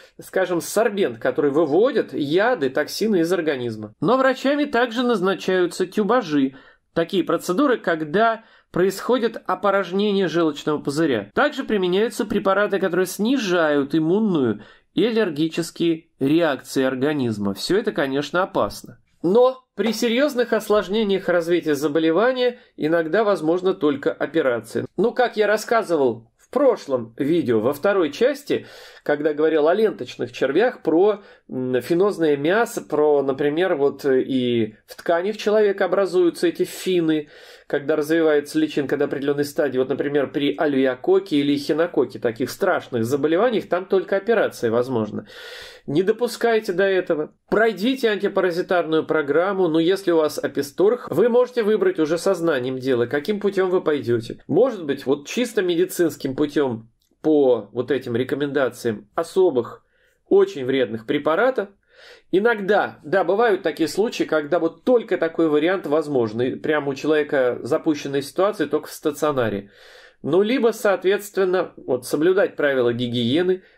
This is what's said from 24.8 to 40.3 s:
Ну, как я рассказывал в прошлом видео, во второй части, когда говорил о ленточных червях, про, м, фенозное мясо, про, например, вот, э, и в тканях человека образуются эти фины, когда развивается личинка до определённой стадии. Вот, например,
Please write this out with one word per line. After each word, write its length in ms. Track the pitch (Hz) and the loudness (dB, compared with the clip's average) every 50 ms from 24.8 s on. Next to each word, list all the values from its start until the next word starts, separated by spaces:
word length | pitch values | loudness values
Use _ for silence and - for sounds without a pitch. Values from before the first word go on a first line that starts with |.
| 120 - _ | -6 -6 _
Ну, 160 | - 190 240 | 0 0 0
как 240 | 226 - 247 208 - | 2 0 0 0 0
я 100 | 208 208 | 0 0
рассказывал 800 | 202 208 214 214 - 240 226 202 - 170 151 135 123 110 110 - _ _ | 2 0 0 0 0 0 0 0 0 0 2 2 2 0 -2 -10 _ _
в 140 | _ _ _ | _ _ _
прошлом 640 | - 247 285 254 208 - - 143 131 123 113 113 - | 0 2 4 4 2 2 -2 -4 -4 -4 -4 -6 -8
видео, 440 | - 143 139 175 170 131 117 113 110 | -4 -2 0 0 0 0 2 2 2
во 120 | 104 131 | 2 0
второй 400 | 147 143 - 202 202 196 170 143 | 0 0 0 0 2 2 0 0
части, 540 | - - 226 277 285 - - - 143 110 - - - - - - - - - | 0 0 0 0 0 -2 -4 -4 -4 -4 -4 -8 -20 -20 -20 -20 -20 -8 -4
когда 280 | - 147 147 147 160 | -2 -2 0 0 -2
говорил 360 | 151 147 156 160 156 151 147 160 | 0 2 2 2 2 4 4 4
о 60 | 180 | 4
ленточных 580 | 214 220 202 151 - 123 - - - 127 117 | 4 2 0 0 -2 -10 -12 -8 -8 -8 -8
червях, 500 | - - 143 131 139 180 226 262 247 - | -4 -2 -2 0 2 2 2 0 -2 -4
про, 400 | - 160 156 165 190 214 202 202 - - - _ _ - | -2 0 2 4 4 4 2 0 -6 -18 -20 _ _ -12
м, 320 | - 131 127 127 127 123 | -8 -6 -4 -2 -2 -2
фенозное 560 | 120 - 170 170 196 208 180 165 165 151 143 | 0 0 0 2 2 2 0 0 0 0 2
мясо, 460 | 139 139 165 190 226 240 226 - 175 | 2 0 0 2 0 0 -2 -4 -8
про, 400 | - - 156 151 151 151 147 143 | -8 -4 0 2 4 4 4 4
например, 540 | 139 139 131 135 147 147 147 165 185 185 175 | 2 0 -2 0 0 -2 0 0 0 0 0
вот, 280 | 139 139 139 - - - | 2 0 0 0 -2 0
э, 160 | 143 131 131 | 2 2 2
и 540 | - - 135 127 123 123 120 117 110 107 - - _ | 2 0 -2 0 0 0 0 0 0 -2 -4 -12 _
в 100 | - - | -20 -20
тканях 420 | - - - 170 170 180 208 214 214 | -8 -2 -2 0 0 0 -2 -4 -4
человека 480 | - 214 208 220 214 202 196 196 196 | -2 0 2 4 4 2 2 0 -2
образуются 640 | 175 180 196 196 180 170 185 175 165 156 - 185 170 | 0 0 0 0 2 2 2 2 2 2 0 -2 -2
эти 160 | 160 - 180 | 0 0 -4
фины, 640 | - - - - 190 185 175 165 160 156 156 147 - - - - - - - _ | -4 -6 -8 -4 0 0 2 2 2 0 0 -2 -6 -14 -20 -20 -20 -20 -20 _
когда 300 | - - 139 139 139 156 | -4 -4 -4 -2 0 0
развивается 640 | 151 147 147 160 165 160 156 151 147 147 147 - 156 | 0 0 2 2 2 4 4 4 2 0 0 -2 -2
личинка 400 | 156 151 - 151 139 127 147 139 | 0 0 0 -2 -2 -2 0 0
до 80 | 143 | 0
определённой 400 | 143 147 143 147 143 143 143 147 | -2 -2 -4 -2 -2 0 -2 -2
стадии. 320 | 143 - - 151 139 123 127 | -4 -2 -2 -2 0 0 0
Вот, 100 | 131 131 | 0 0
например, 420 | 139 - 135 143 143 147 131 117 | -2 -4 -2 -2 0 0 -2 -2